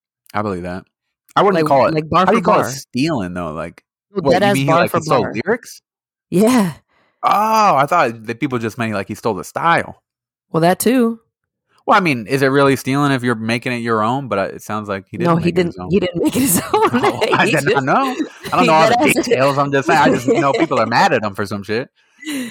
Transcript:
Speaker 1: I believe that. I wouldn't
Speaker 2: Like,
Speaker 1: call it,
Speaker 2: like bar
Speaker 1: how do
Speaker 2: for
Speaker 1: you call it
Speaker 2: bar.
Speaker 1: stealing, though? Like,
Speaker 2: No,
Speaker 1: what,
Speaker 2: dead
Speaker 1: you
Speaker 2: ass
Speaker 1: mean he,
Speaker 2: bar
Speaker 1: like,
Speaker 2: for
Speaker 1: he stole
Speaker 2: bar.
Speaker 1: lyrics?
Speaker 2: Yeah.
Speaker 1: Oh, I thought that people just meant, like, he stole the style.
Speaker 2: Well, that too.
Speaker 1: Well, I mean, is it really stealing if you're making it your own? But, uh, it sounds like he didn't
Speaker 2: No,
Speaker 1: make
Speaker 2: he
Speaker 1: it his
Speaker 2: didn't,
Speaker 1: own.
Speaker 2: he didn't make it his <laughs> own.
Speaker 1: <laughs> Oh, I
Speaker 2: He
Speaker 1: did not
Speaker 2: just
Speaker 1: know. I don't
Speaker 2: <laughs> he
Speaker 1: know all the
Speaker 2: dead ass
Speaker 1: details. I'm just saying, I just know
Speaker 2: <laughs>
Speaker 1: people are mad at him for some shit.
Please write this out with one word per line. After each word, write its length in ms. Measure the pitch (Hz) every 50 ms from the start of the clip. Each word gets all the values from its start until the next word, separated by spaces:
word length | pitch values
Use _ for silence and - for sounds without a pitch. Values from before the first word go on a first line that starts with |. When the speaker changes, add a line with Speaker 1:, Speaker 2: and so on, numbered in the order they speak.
| _ _ _ _ _ _ -
Speaker 1:
I 100 | 104 104
believe 180 | 104 95 87 87
that. 200 | 90 90 92 - _ _ _ _ _ _ _ _ _ -
I 60 | 143
wouldn't 140 | 175 202 190 165 156
Speaker 2:
Like, 40 |
Speaker 1:
call 200 | 147 143 135 120
it, 60 | 151 156
Speaker 2:
like 120 | 156 156 151
bar 160 | 165 165 185
Speaker 1:
how 60 | 185
do 0 | 214
Speaker 2:
for 40 |
Speaker 1:
you 60 | 208 175
call 160 | 214 202 156
it 40 | 135
Speaker 2:
bar. 80 | 113
Speaker 1:
stealing, 640 | 135 135 - _ - 123 139 165 160 117 92 90 90
though? 180 | 90 87 78
Like, 320 | 76 80 80 87 87 - _ _ _ _ _ _
Speaker 2:
No, 100 | - 202
Speaker 1:
what, 100 | 165 139 -
Speaker 2:
dead 100 | 185 202
Speaker 1:
you 40 |
Speaker 2:
ass 60 | 202 147
Speaker 1:
mean 120 | 135 139
he, 40 | 147
Speaker 2:
bar 100 | 160 170
Speaker 1:
like, 100 | 175 -
Speaker 2:
for 60 | -
Speaker 1:
he 60 | - 156
stole 180 | 156 147 123 104
Speaker 2:
bar. 100 | - 135 107 -
Speaker 1:
lyrics? 360 | 190 233 247 - - - - _ _ _ _ _ _ _ _ _ -
Speaker 2:
Yeah. 440 | - 175 214 - 254 240 196 170 131 - _ _ _ _ _ _ _ - -
Speaker 1:
Oh, 520 | 127 - 202 214 220 220 220 214 196 160
I 100 | 135 143
thought 380 | 147 175 175 151 120 117 117 110
that 140 | 110 113 -
people 200 | 151 139 127 117
just 180 | 113 110 -
meant, 160 | - 117 113 107
like, 140 | 98 98
he 80 | - 107
stole 180 | - - 120 104
the 100 | 87 76
style. 600 | - - - 143 170 170 143 92 - - _ _ _ _ _ _ _ _ _ _ _
Speaker 2:
Well, 100 | - 165
that 180 | 160 175 185 -
too. 400 | - 214 254 262 233 226 233 226 _ _ _ _ _ _ _ _ _ _ _ _ -
Speaker 1:
Well, 100 | - 233
I 20 | 208
mean, 280 | 185 165 135 120 107
is 140 | 90 135 135 139
it 40 |
really 280 | 135 135 143 139 139 135
stealing 360 | 127 - 131 135 143 143 139
if 120 | 139 123 120
you're 100 | 123 120
making 360 | 110 110 113 117 123 - 131 123
it 40 |
your 240 | 117 117 120 113 110 107
own? 240 | 113 127 139 143
But, 100 | 113 101 98
uh, 20 | 95 - -
it 80 | 90
sounds 260 | - - 107 107 104 104
like 160 | 98 98 95 -
he 80 | -
didn't 120 | 95 87 170
Speaker 2:
No, 60 | 165
Speaker 1:
make 80 | 170 160
Speaker 2:
he 40 | 170
Speaker 1:
it 60 | 170
his 80 | 180 180 170 -
Speaker 2:
didn't, 60 | - -
Speaker 1:
own. 60 | -
Speaker 2:
he 80 | 165 202
didn't 240 | 180 175 175 170 190
make 120 | 214 -
it 40 | 254
his 200 | 269 254 170 - -
<laughs> 60 | - -
own. 80 | 427 440
Speaker 1:
<laughs> 80 | - -
Oh, 260 | 247 277 403 - - - - -
I 120 | - 180
Speaker 2:
He 60 | - -
Speaker 1:
did 100 | 147 139
not 60 | 143
Speaker 2:
just 120 | 127 139 131
Speaker 1:
know. 80 | 139 175
I 560 | 240 269 262 254 - - - - - - -
don't 80 | 147 165
Speaker 2:
<laughs> 0 |
he 60 | 180
Speaker 1:
know 60 | 170 160
all 140 | 156 - -
the 60 | 240
Speaker 2:
dead 120 | 240 302 - -
ass 80 | - -
Speaker 1:
details. 320 | 254 - 123 131 143 135
I'm 140 | 143 139 143
just 160 | 139 139 131
saying, 120 | 175 165 156
I 100 | 147 -
just 180 | - - 117
know 240 | 131 233 240 143 139 139
Speaker 2:
<laughs> 60 | -
Speaker 1:
people 200 | 330 - 143 120
are 60 | 113
mad 280 | 113 120 143 190 196 147
at 100 | 113 104
him 100 | 104 98
for 100 | - 104
some 180 | 95 110 101 95
shit. 260 | 104 107 117 139 - _ _ _ _ _ _ 320 311 294 269 247 226